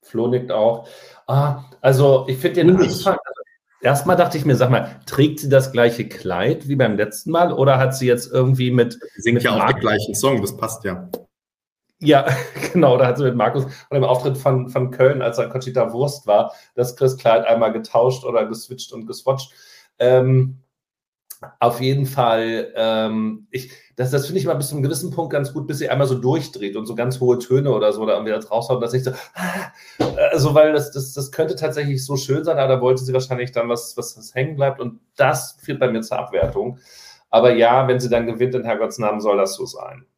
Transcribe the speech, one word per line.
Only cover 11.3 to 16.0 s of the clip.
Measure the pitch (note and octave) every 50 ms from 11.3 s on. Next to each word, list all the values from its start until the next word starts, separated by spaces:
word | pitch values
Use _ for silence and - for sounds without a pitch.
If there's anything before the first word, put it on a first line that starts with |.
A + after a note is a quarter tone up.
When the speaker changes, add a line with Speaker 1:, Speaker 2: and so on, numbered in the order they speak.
| _ _ _ _ _ _ _ _ _ _ _ _ _ _
Speaker 1:
Ja, | D#3+ D3 D3+ C3+ C3 - C3 - - -
<laughs> | - - - - -
genau, | F3+ D#3 C3+ B2 B2+
da | C3
hat | B2 A#2+
sie | C3+ C#3+
mit | B2+ A#2+
Markus | A#2+ G#2 A#2+ - C#3+ C3 C3 - - - _
bei | -
dem | C#3 B2+
Auftritt | G#2 B2+ B2+ - C#3+ C3
von, | C3 - C#3+ C3 B2+ B2+ -
von | - C#3 B2+ B2+
Köln, | - - C3 C3+ C#3+ C3
als | B2+ C3 - -
er | A2+ A2
Conchita | - C3 - B2+ - C3 A2+ A2 A2
Wurst | A#2+